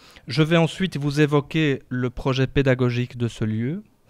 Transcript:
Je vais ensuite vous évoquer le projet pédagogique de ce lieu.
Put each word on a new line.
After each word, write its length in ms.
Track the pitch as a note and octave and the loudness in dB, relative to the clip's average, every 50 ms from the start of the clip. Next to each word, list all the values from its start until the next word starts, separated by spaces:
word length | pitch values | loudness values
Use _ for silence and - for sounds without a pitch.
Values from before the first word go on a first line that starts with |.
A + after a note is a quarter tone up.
| - - - - _ | -20 -20 -20 -20 _
Je 160 | - A#2 C3+ D#3+ | -4 0 0 2
vais 140 | D3+ E3+ | 4 4
ensuite 400 | E3 E3 D#3 - - F#3 F3 - | 2 2 2 0 -4 -6 -4 -4
vous 240 | C#3+ C#3+ D3 C#3 D3 | -4 -4 -2 2 2
évoquer 600 | D3+ C#3+ D3+ C#3+ C#3 - - D#3+ D#3+ D3 C3+ B2+ - | 2 4 4 2 0 0 -2 0 0 0 0 -2 -4
le 220 | - B2+ B2 B2 B2 | -6 -4 -4 -4 -4
projet 360 | - - - C#3 C3 C3 C3 | -4 -4 -2 -2 0 0 0
pédagogique 720 | B2 - C#3+ C3+ C3+ B2+ B2+ B2+ B2 A#2+ B2 B2 B2 - | 0 2 2 2 2 2 2 2 0 0 0 -4 -4 -4
de 140 | A#2+ A#2 A2+ | -4 -4 -4
ce 160 | - - A#2 | -4 -4 -4
lieu. 380 | G#2+ A2 A2 A#2 B2+ D#3+ G3+ G#3+ _ _ _ _ _ | -2 -2 -2 -4 -4 -6 -8 -10 _ _ _ _ _